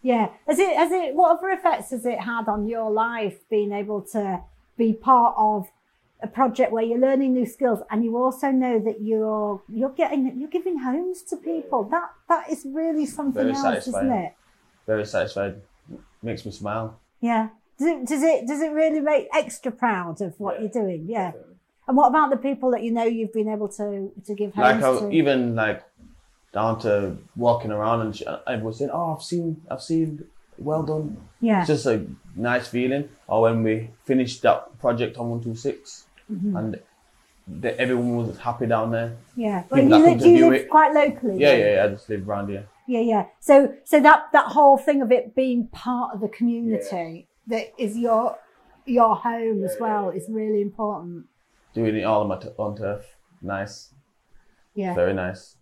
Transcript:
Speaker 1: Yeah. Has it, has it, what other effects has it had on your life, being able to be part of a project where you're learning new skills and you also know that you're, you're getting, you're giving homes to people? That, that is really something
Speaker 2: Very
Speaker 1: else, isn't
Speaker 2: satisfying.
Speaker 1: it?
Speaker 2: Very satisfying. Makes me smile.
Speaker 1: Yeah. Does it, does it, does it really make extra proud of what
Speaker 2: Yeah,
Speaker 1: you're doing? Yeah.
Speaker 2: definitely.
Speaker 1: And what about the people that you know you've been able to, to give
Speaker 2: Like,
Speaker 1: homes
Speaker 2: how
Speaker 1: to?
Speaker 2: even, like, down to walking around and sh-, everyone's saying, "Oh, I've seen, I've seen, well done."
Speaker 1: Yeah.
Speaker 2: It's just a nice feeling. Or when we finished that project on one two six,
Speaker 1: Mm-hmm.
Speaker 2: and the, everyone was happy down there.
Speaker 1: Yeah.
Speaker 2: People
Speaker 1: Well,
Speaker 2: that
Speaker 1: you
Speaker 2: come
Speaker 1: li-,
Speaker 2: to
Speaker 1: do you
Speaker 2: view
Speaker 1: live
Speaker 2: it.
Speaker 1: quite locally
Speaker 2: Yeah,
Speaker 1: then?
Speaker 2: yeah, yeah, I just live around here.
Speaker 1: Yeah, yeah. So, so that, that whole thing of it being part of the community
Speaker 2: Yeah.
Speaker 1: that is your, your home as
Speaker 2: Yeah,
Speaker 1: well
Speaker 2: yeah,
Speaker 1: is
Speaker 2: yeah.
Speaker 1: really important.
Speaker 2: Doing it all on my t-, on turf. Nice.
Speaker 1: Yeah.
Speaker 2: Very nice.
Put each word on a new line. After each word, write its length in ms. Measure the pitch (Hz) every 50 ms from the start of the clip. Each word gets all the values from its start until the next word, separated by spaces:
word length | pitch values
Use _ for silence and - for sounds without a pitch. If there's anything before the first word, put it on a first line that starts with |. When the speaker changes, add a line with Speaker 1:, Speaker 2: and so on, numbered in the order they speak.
Speaker 1:
Yeah. 260 | - 254 240 226 214 180 - _ _
Has 120 | - 302 254
it, 180 | 392 370 311
has 160 | - 330 339
it, 220 | 359 370 339 277 269
what 240 | 311 370 320 339 339
other 100 | 349 381
effects 400 | 381 370 - 339 302 - 208 -
has 140 | 262 233 226
it 160 | 247 233 -
had 260 | 180 233 233 233 220 220
on 180 | 208 214 202
your 240 | 220 233 226 226 220
life, 480 | 214 214 226 233 233 226 214 196 - - _ _
being 240 | 220 208 208 202
able 300 | 202 202 202 208 214 202 202 -
to 300 | - 220 202 196 185 175 - - _ _ _ _ _
be 160 | - 226 226
part 420 | 220 220 - 262 262 240 233 233 - -
of 280 | 214 214 214 202 190 - _ _ _ _ _ _ _ _ _ _
a 40 | -
project 460 | 214 - 226 269 254 - - 254 -
where 100 | 220 226
you're 160 | 226 233 233 247
learning 340 | 254 269 269 277 277 262 254
new 100 | 254 240
skills 340 | 233 - _ 277 247 220 - - -
and 140 | 214 214 233
you 120 | 226 226
also 340 | 240 254 254 254 262 - 277
know 280 | 269 262 254 254 240 220
that 220 | 220 226 214 -
you're, 580 | 214 220 220 220 220 220 214 214 214 208 202 196 _ -
you're 220 | 214 226 254 269
getting, 480 | 269 - 330 - - 277 254 262 262 254
you're 100 | 285 311
giving 280 | - 359 339 381 349 285
homes 440 | 254 254 254 311 359 370 370 -
to 140 | - - 359
people? 480 | - - 320 330 330 - - 285 240 202
That, 260 | 214 - 339 339 - - _ _ _
that 220 | 339 311 - -
is 160 | 311 - - 269
really 360 | 269 311 320 330 311 302 294
something 360 | 302 - 302 294 277 240 - -
Speaker 2:
Very 60 | - -
Speaker 1:
else, 40 | -
isn't 340 | - - - - - 254
Speaker 2:
satisfying. 180 | 240 - - -
Speaker 1:
it? 200 | - 196 170 - _ _ _ _ _ _ _ _ _ _ _
Speaker 2:
Very 200 | - 110 107 104
satisfying. 560 | - - 98 98 104 - 98 101 98 95 104 - _ _ _ _ - - - - _ _ _
Makes 220 | - 113 110 - -
me 60 | 107
smile. 460 | - - - 104 104 113 113 113 - _ _ _ _ _
Speaker 1:
Yeah. 280 | - 233 233 220 220 220 - _ _ _ _ _
Does 100 | 269 330
it, 180 | 330 277 254
does 160 | - 302 277
it, 240 | 285 330 311 254 254
does 140 | 233 302 285
it 100 | 320 311
really 280 | 302 311 320 320 311 311
make 280 | 277 302 302 269 - - -
extra 380 | 302 - 240 - - - 254
proud 480 | 226 - 247 233 208 185 175 170 160 -
of 180 | 202 175 - _
what 180 | 208 196 -
Speaker 2:
Yeah, 40 | -
Speaker 1:
you're 220 | 220 202 - 247
doing? 220 | 214 185 175 160 160 180
Yeah. 180 | 226 220 185 180
Speaker 2:
definitely. 220 | - - - - - _ _ _ _ _ _ -
Speaker 1:
And 80 | 254
what 120 | 269 294 247
about 200 | 247 311 302 269
the 60 | 277 233
people 320 | 262 269 277 277 262 254
that 100 | 240 165
you 80 | 220 233
know 120 | 226 233 226
you've 280 | 233 233 226 220 208
been 160 | 220 220 214 214
able 200 | 220 208 214 202
to, 420 | 202 - 208 208 202 196 196 202 - 202 -
to 80 | - 208
give 200 | 196 208 196 -
Speaker 2:
Like, 240 | 202 - 127 - 226
Speaker 1:
homes 200 | - 131 131 -
Speaker 2:
how 60 | 208 202
Speaker 1:
to? 20 | 160
Speaker 2:
even, 400 | 165 147 143 139 127 123 120 117
like, 280 | 113 110 107 104 - - _ _ _ - - - _ _ _ _ _ _ _ -
down 240 | 101 110 113 113 110
to 400 | - 110 104 101 98 95 80 - - _ _
walking 340 | 117 120 120 117 117 - 113
around 280 | 107 104 107 110 117 117
and 140 | 110 107 98
sh-, 60 | - - - - - -
everyone's 320 | - 127 110 107 110 113 117
saying, 120 | 139 139 -
"Oh, 220 | 165 170 165 156
I've 60 | 151 -
seen, 360 | - 175 175 170 165 160 156 - -
I've 120 | - 131
seen, 420 | - - 165 160 160 156 151 147 - - _ - _ _ _
well 280 | - - 143 156 160 151
done." 340 | 151 156 156 156 202 214 - - - _ _
Speaker 1:
Yeah. 180 | 240 226 214 190
Speaker 2:
It's 80 | 175
just 180 | 156 151 139 -
a 220 | 135 113 107 - - - - _ - -
nice 320 | - 110 120 123 123 123 -
feeling. 400 | - 120 123 127 131 143 143 143 - _ _
Or 160 | - 98 110
when 200 | 113 113 117 113 110
we 260 | 110 110 110 113 - - _ _
finished 360 | - 135 131 127 120 - -
that 360 | - 117 - - - - - -
project 400 | - 123 120 117 120 - - -
on 100 | 117 117
one 120 | 117 117
two 120 | 117 120 113
six, 500 | 117 - 143 - - - - - - _ _ _ _ _ -
Speaker 1:
Mm-hmm. 240 | 214 180 185 208 190
Speaker 2:
and 240 | - 110 110 101 - _ _ _ _ _ _ _ _ _ _ _ _ _
the, 320 | 92 85 78 101 120 - -
everyone 380 | 127 123 127 120 120 120 120 120 117 110
was 100 | - -
happy 260 | - 123 117 - 120
down 260 | 113 117 110 113 117
there. 220 | 117 113 117 117 117 - - _ _
Speaker 1:
Yeah. 240 | 247 233 214 202 180
Speaker 2:
People 140 | 180 - 262
Speaker 1:
Well, 120 | 277 277 277
Speaker 2:
that 60 | 330 311
Speaker 1:
you 60 | 311
Speaker 2:
come 80 | 349 339
Speaker 1:
li-, 40 | -
Speaker 2:
to 60 | -
Speaker 1:
do 60 | 349
you 60 | 349
Speaker 2:
view 140 | 330 339 339
Speaker 1:
live 80 | - -
Speaker 2:
it. 80 | - -
Speaker 1:
quite 240 | 285 311 311 285 311
locally 440 | 294 285 294 - - 247 226 190 185
Speaker 2:
Yeah, 120 | 143 -
Speaker 1:
then? 100 | - 117
Speaker 2:
yeah, 140 | 104 104 104
yeah, 100 | 95 101
I 40 | 104
just 200 | 101 101 - -
live 180 | 107 101 95
around 220 | 101 101 101 101 101
here. 180 | 101 95 104 - _ _ _
Speaker 1:
Yeah, 140 | - 254 226
yeah. 260 | 233 233 220 208 185 - _ _
So, 340 | - - 285 277 277 - - - _
so 160 | - 320 302
that, 280 | 262 302 311 302 - -
that 140 | - 294 -
whole 320 | 233 - 294 294 277 277 269
thing 240 | - - 285 277
of 100 | 254 220
it 220 | 247 240 - 220 _
being 320 | 262 262 262 247 240 226 -
part 460 | - - - 247 247 240 247 - 226
of 80 | 196
the 60 | 220 208
community 1000 | 214 - 240 240 233 233 233 226 220 202 - - 202 175 170 165 165 170 - _ _ _ _
Speaker 2:
Yeah. 120 | 220 247 226
Speaker 1:
that 160 | - - _
is 220 | - 254 208 208 233
your, 400 | 233 233 226 220 233 - - - - _ _ _ _ _ _ _ _
your 300 | 269 240 240 226 220 214
home 460 | - - 240 233 233 226 226 214 196 190
as 100 | - -
Speaker 2:
Yeah, 60 | -
Speaker 1:
well 300 | 233 220 214 208 202 185 175
Speaker 2:
yeah, 40 | 190
Speaker 1:
is 100 | 180 -
Speaker 2:
yeah. 40 | 220
Speaker 1:
really 280 | 220 214 214 214 202
important. 640 | 202 202 202 - 220 208 208 160 170 175 175 170 - _ _ _ _ _ _ _ _ _ _
Speaker 2:
Doing 200 | 110 113 110 107
it 80 | 107 90
all 180 | 107 110 104
on 60 | 104 101
my 100 | 92 92
t-, 100 | - - -
on 180 | - 107 107 101
turf. 280 | 104 104 98 104 101 - - _ _ _ _ _ _
Nice. 500 | - 92 98 95 98 110 - - - _ _ _ _ _ _ _ _ _ _ - _ _ _ _ _ _ _
Speaker 1:
Yeah. 200 | 208 196 185 156
Speaker 2:
Very 200 | 104 87 92 98
nice. 420 | 95 90 90 95 - - - _ _